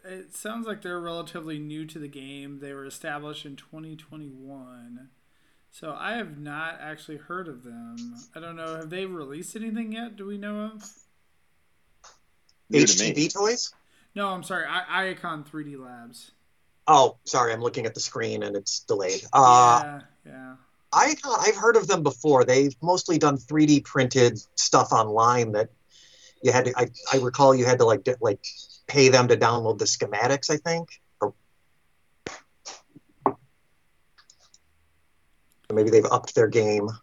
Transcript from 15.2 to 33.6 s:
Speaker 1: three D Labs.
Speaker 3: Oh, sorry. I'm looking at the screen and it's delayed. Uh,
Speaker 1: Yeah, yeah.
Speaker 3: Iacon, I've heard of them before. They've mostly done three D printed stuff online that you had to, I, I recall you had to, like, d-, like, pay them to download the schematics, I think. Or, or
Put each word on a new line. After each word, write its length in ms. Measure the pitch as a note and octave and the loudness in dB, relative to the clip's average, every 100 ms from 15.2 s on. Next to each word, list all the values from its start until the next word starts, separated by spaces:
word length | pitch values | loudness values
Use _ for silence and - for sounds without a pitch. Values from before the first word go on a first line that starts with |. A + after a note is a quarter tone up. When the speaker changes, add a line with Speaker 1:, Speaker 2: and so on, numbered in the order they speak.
| F3+ D#3 D3 | -10 -12 -12
Speaker 1:
three 180 | D#3 | -14
D 140 | D3 C#3 | -14 -16
Labs. 540 | B2+ B2 A#2+ - - _ _ _ _ _ - | -18 -20 -20 -20 -20 _ _ _ _ _ 4
Speaker 3:
Oh, 300 | D3 B2 - | 6 6 0
sorry. 300 | - C3+ A#2 | -4 0 0
I'm 80 | A2+ | -2
looking 240 | A#2+ B2+ A2+ | -4 -4 -8
at 80 | |
the 60 | - | -8
screen 420 | - B2 A2+ G#2+ | -10 -6 -6 -6
and 120 | G#2 G2+ | -6 -8
it's 240 | - - | -8 -10
delayed. 440 | - G#2 F#2 F#2+ - | -4 -2 -2 -4 0
Uh, 480 | C#3 C3 B2 B2 A#2+ | 6 8 8 8 6
Speaker 1:
Yeah, 180 | D3 C#3+ - _ - | 2 -12 -18 _ -20
yeah. 280 | C3 C3 C3 _ _ _ | -20 -20 -20 _ _ _
Speaker 3:
Iacon, 460 | E3+ C4 D4+ C#4 A3 G3 | 2 2 0 -6 0 0
I've 80 | |
heard 220 | G3+ A3 A3 | 2 2 2
of 100 | F3+ | 2
them 160 | F3+ | 0
before. 440 | C#3+ - D#3 C3 B2 | 0 -2 2 4 6
They've 280 | B2+ C#3 - | 4 2 -2
mostly 380 | E3 F3+ - E3 | -2 -2 0 2
done 180 | D3+ C#3 | 2 0
three 300 | - D3+ D3+ | -2 2 4
D 140 | C#3+ | 4
printed 580 | - C#3+ B2+ C3 A#2+ A#2+ - | 2 -2 0 4 4 2 -10
stuff 360 | - - C#3 A#2+ | -4 2 2 4
online 640 | B2+ A2 G#2+ A#2 B2 A2+ | 2 2 4 4 4 0
that 160 | G#2 A2+ _ _ _ _ _ - _ | -2 -4 _ _ _ _ _ -20 _
you 80 | B2+ | 2
had 140 | B2 | 2
to, 80 | B2 B2 | 0 -2
I, 100 | A#2 - - | -4 -4 -2
I 60 | C3+ | -2
recall 360 | B2 B2 C3+ | 0 4 6
you 120 | C3 B2 | 6 4
had 100 | B2 | 4
to, 40 | |
like, 200 | A2+ G#2 | 4 4
d-, 100 | - - | 0 -2
like, 200 | A2 G2+ - - - - - | -2 -2 -8 -16 -20 -20 -2
pay 240 | C#3+ C3 | 4 6
them 180 | B2+ A#2+ | 6 6
to 80 | A2 | 4
download 400 | A#2 A#2 A2 G#2 | 4 2 -2 -2
the 80 | |
schematics, 640 | G#2 - G2 G#2 B2 C#3 - | -2 -2 -4 -2 0 -2 -2
I 80 | D3+ | -4
think. 320 | E3+ E3+ E3 - _ _ | -2 -6 -6 -18 _ _
Or, 140 | G2+ _ _ _ _ _ _ _ _ _ - - _ _ - - _ - _ _ - | -8 _ _ _ _ _ _ _ _ _ -18 -18 _ _ -20 -20 _ -20 _ _ -6
or 80 | - _ _ | -6 _ _